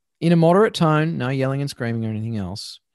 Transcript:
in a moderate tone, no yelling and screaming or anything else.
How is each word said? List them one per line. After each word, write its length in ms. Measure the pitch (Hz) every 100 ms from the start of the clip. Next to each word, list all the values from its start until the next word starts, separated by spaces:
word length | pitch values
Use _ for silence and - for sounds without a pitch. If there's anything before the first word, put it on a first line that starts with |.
| _ _
in 100 | 165
a 40 | 170
moderate 380 | 165 180 214
tone, 440 | - 160 151 156 156
no 120 | 123
yelling 320 | 135 131 139
and 80 | 143
screaming 360 | - 117 113 110
or 40 |
anything 280 | 110 110 113
else. 420 | 90 98 - - _